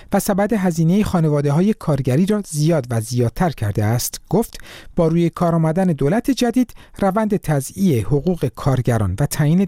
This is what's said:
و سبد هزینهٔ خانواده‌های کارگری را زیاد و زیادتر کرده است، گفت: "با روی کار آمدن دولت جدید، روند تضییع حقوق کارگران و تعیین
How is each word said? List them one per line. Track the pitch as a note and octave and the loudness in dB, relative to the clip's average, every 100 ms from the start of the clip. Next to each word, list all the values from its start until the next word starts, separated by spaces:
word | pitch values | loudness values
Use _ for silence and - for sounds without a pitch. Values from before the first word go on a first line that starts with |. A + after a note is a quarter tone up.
| - | -4
و | G3+ | -2
سبد | - G3 G#3 | 0 0 0
هزینهٔ | A3+ F#3 E3 D#3+ G3 | 0 0 0 2 2
خانواده‌های | G3+ F3+ D#3+ D3 C#3+ D3 G3 | 0 0 0 0 0 0 0
کارگری | G#3+ - C3 B2+ C3 G3 | 0 -2 -2 0 0 2
را | G#3 F#3 | 0 -4
زیاد | D3 D3+ D#3+ B2 | -2 2 0 0
و | A#2 | -4
زیادتر | A2 B2 A#2+ - F3+ | -2 -2 -2 0 -2
کرده | - G#2 G#2 | -2 -4 0
است، | G#2 A#2+ - - - | 0 0 -4 -10 -4
گفت: | G3 A#3 - - - - - | -2 -2 -8 -18 -20 -8 -2
"با | E3 | 0
روی | E3+ E3+ | 2 0
کار | - F3 E3 | 0 0 2
آمدن | D#3+ E3 F#3 | 0 0 0
دولت | D3 C#3 G#3+ - | 0 0 0 0
جدید، | C4 A#3+ A#3+ B3 - - - | 0 0 0 -2 -6 -20 -2
روند | G3 G3 A3 G3+ | 0 0 0 -2
تضییع | - C#3+ C3 - F#3+ B2 | 0 -2 -2 -2 2 2
حقوق | G2+ C#3+ E3+ F3 B2+ | 2 0 0 -2 -4
کارگران | - D3 B2 B2 A#2 G2 F#2+ | -2 0 0 2 0 0 0
و | C#3+ | -2
تعیین | - D3 F3 | 0 2 2